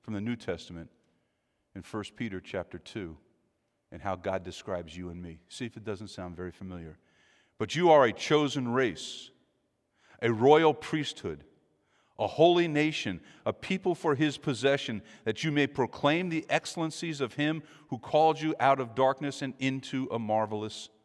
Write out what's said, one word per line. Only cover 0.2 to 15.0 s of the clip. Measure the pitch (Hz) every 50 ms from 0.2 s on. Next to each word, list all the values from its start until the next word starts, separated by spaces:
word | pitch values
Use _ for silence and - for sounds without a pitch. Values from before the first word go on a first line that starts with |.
New | 104 117 120
Testament | 113 - - 87 85 - - 87 82 82 - _ _ _ _ _ _ _ _ _ _ _ _ _ _ _ _ _
in | 101
First | 95 - - 107 101 - _
Peter | - 120 113 95 92
chapter | - - - 95 85 - - 85
two | _ - - 117 95 82 80 - _ _ _ _ _ _ _ _ _ _ _ _ _ _
and | - -
how | - 101 95
God | 90 90 98 95 95 87
describes | 92 87 - - - 95 87 85 80 78
you | 90 90 87
and | 85 87
me. | 87 85 80 80 _ _
See | - - 131
if | 113 -
it | 117 107
doesn't | 110 104 92 107 98
sound | - - 90 90 87
very | 80 90 90
familiar. | 85 - 95 92 92 87 82 80 78 _ _ _ _ _ _ _ _ _ _ _ _ _
"But | 110 - -
you | 156 175 170
are | 156 147 131
a | 117
chosen | 98 - - - 156 151 151 139 120 143 127 120
race, | 117 131 131 110 82 76 - - - - - - _ _ _ _ _ _ _ _ _ _ _ _ _ _ _ _ - -
a | - 117
royal | 117 107 120 139 151 156 165 156
priesthood, | 139 - - - - 156 143 - - - - 90 78 73 - _ _ _ _ _ _ _ _ _ _ _ _ _ _
a | - 107 98
holy | - - 156 175 175 175 175 165
nation, | 147 147 151 156 156 - - 110 92 82 - - - - _
a | -
people | 110 - - - 185 185 190 185 175
for | - - 165 143
his | 123 156 151 135 -
possession, | - 156 135 107 120 139 139 139 - - 117 98